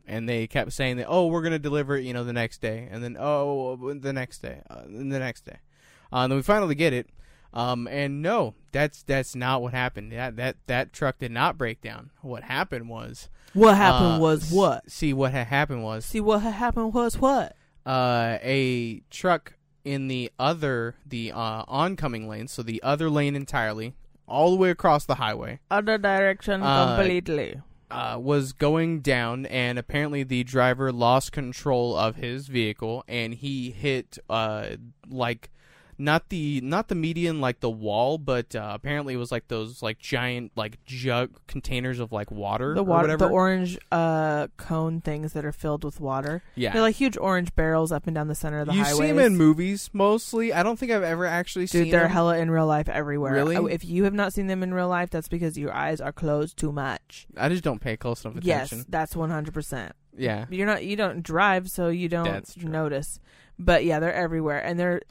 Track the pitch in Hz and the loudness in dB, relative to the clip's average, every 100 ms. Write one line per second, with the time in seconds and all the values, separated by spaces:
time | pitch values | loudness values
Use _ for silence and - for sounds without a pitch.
0 | - 107 113 117 113 139 117 - 131 123 | -10 -6 -2 -2 0 -2 -2 -2 -2 -2
1 | - 180 170 170 165 160 143 147 139 139 | 0 2 2 0 -2 -2 -2 -2 -2 -4
2 | 127 123 120 120 113 - 113 113 123 113 | -4 -6 -4 -4 -4 -4 -6 -6 -10 -10
3 | 120 - 143 147 143 139 127 127 127 143 | -10 -6 -2 0 0 -2 -4 -6 -8 -6
4 | 139 135 127 - - 67 - 60 65 107 | -6 -6 -6 -10 -12 -12 -16 -18 -16 -10
5 | 135 135 127 - - - _ _ _ _ | -4 -4 -4 -8 -16 -20 _ _ _ _
6 | - 127 127 135 127 208 185 143 160 123 | -6 0 2 2 4 2 2 2 2 0
7 | - - - - - 117 123 123 120 143 | -6 -16 -20 -20 -12 -4 -2 -2 -4 -4
8 | 139 143 165 226 127 - - 135 151 - | -4 -4 0 0 0 -4 -6 -2 -2 -2
9 | - 135 127 123 127 131 120 127 127 101 | -2 -2 -2 -4 0 0 0 -2 -2 -4
10 | 107 117 127 113 127 - - 123 - - | -12 -8 -8 -4 -4 -4 -4 -2 -2 -2
11 | 139 - 123 117 160 160 117 110 113 113 | -4 -2 -6 0 0 0 -6 -6 -12 -14
12 | 123 _ 135 113 110 135 190 127 117 113 | -18 _ -14 -12 -6 -4 -2 -6 -10 -12
13 | 120 120 - - - 190 220 196 190 127 | -12 -14 -18 -20 -4 8 10 10 8 8
14 | 175 165 160 156 156 185 180 117 - - | 6 6 4 4 2 4 4 2 -6 -4
15 | 156 135 131 135 117 139 147 123 110 110 | -2 2 0 0 0 0 0 -2 -6 -6
16 | - 226 208 208 220 202 240 226 226 240 | -4 0 2 2 2 -2 -2 0 0 0
17 | 233 - 262 262 - - _ _ 131 131 | 0 2 4 4 0 -10 _ _ -4 0
18 | 123 120 117 113 127 135 127 123 117 104 | 2 2 0 -2 0 2 2 0 -4 -8
19 | _ - 185 160 - _ _ _ 139 139 | _ -4 2 0 0 _ _ _ -6 -4
20 | 135 127 120 - 135 165 147 120 117 - | -2 -4 -6 0 0 0 0 -2 -4 -8
21 | 143 117 113 117 113 110 - 131 180 196 | -10 -8 -6 -4 -4 -6 -4 -2 0 -2
22 | 135 113 110 107 120 - 117 113 131 147 | -4 -4 -8 -10 -10 -10 -6 -4 0 2
23 | 160 147 143 143 139 135 110 107 117 - | 2 2 2 -2 -4 -2 -2 -4 -8 -12
24 | - _ - 131 170 185 180 170 175 147 | -20 _ -4 4 4 6 4 4 4 4
25 | - 131 110 107 113 120 - 202 208 220 | 2 -2 0 -4 -8 -12 -2 0 2 0
26 | 202 196 196 190 208 190 139 135 127 151 | 2 4 2 0 -2 0 2 4 4 4
27 | 185 180 180 147 - 139 - - _ 123 | 2 0 -2 -4 -4 -10 -16 -20 _ -8
28 | 120 120 131 143 131 - 147 160 165 160 | -6 -4 2 2 2 0 2 2 2 0
29 | 139 123 117 127 135 127 123 123 - 143 | 0 2 0 -4 -4 -2 -2 -2 -4 -2
30 | 147 143 131 127 123 131 127 127 135 120 | -2 -2 -2 -2 0 4 4 4 0 2
31 | 120 131 - 151 123 - 147 123 120 85 | 4 4 2 -6 -8 -6 0 0 2 0
32 | 220 156 123 131 139 127 107 104 110 123 | 0 -2 -8 -8 -4 0 0 -2 -6 -8
33 | - 120 113 113 139 135 123 104 143 131 | -6 -6 -6 -6 -6 -6 -6 -4 -2 -2
34 | - - - 113 110 107 107 - 120 _ | -4 -18 -4 -2 -2 -4 -8 -12 -16 _
35 | - 131 120 117 - - _ _ _ - | -12 -4 -2 -4 -10 -20 _ _ _ -6
36 | 147 160 - 180 147 139 127 180 226 175 | 2 2 0 -4 -2 -2 -2 -2 -2 -2
37 | 165 165 170 156 131 120 120 110 107 107 | -2 0 -2 0 -2 -2 -4 -4 -2 0
38 | 127 160 139 123 117 113 104 107 143 147 | 2 0 -2 -2 -2 -8 -8 -8 -4 -4
39 | 139 123 120 120 - 113 110 127 110 110 | -4 -6 -4 -6 -4 -6 -6 -6 -6 -6
40 | - 123 123 123 117 113 107 - - 127 | -4 -2 0 -4 -6 -6 -6 -8 -14 -6
41 | 131 120 123 - - 139 - 123 127 123 | 0 0 0 -6 -10 -8 -4 -2 -2 -4
42 | 117 107 101 104 101 110 135 160 190 170 | -4 -6 -6 -6 -4 -2 0 0 4 4
43 | 156 156 185 185 185 185 180 180 - 170 | 4 4 4 6 4 2 -2 -6 -2 2
44 | 165 160 156 147 147 - - 160 160 165 | 2 2 0 -2 -4 -8 -4 -2 0 -2
45 | 165 151 156 151 147 - 156 147 147 - | -4 -6 -6 -6 -6 -4 -4 -4 -4 -6
46 | 139 135 147 170 - - 117 220 220 220 | -4 -4 -4 -6 -8 -4 0 4 4 4
47 | 269 - 190 180 175 - 160 160 160 147 | 0 2 0 0 0 0 2 2 2 -2
48 | - 156 151 156 156 151 147 196 208 147 | -4 -4 -4 -4 -4 -4 0 2 4 2
49 | 151 208 247 180 156 156 185 202 - 202 | 4 6 6 8 8 6 2 -4 -6 2
50 | 202 226 - 226 226 170 208 226 247 214 | 4 4 0 -2 0 2 0 0 0 0
51 | 170 165 180 170 180 185 185 175 165 175 | 0 0 0 0 -2 -4 0 2 6 6
52 | 170 180 170 165 165 165 156 151 - - | 6 4 4 4 2 4 4 2 2 -2
53 | 147 147 135 139 151 175 160 165 170 175 | -2 0 2 2 4 2 0 -2 -2 2
54 | 196 202 190 202 190 185 185 180 180 175 | 2 2 -2 -2 -2 -2 -2 0 0 0
55 | 175 165 - 170 165 156 143 131 151 156 | -2 -4 -4 -2 -2 -4 -6 -4 -4 -4
56 | 139 - 151 147 160 - 156 147 131 98 | -6 -4 0 0 -2 -4 -4 -4 -6 -6
57 | _ - - - 139 180 160 110 127 110 | _ -20 -18 -2 0 2 0 -2 -4 -4
58 | 123 117 110 123 175 147 135 113 127 160 | -4 -6 -8 -4 0 0 0 -10 -4 -4
59 | 156 165 160 156 156 156 - 127 90 - | -4 -4 -4 -4 -6 -8 -8 -8 -10 -16
60 | _ - 123 107 120 185 202 208 190 208 | _ -4 -2 -2 -4 -2 0 0 -2 -2
61 | 190 175 165 160 202 185 185 - 170 175 | -2 -4 -4 2 4 2 -2 -2 -2 0
62 | 170 170 165 98 - 175 165 160 151 139 | -2 0 -2 -4 -8 -12 -6 -4 -2 -4
63 | 147 - - - - - 175 170 165 151 | -6 -12 -18 -20 -20 -2 4 4 4 2
64 | 165 - 165 160 151 143 - 175 180 175 | 0 0 -2 0 -2 -2 -4 -2 0 0
65 | - | -4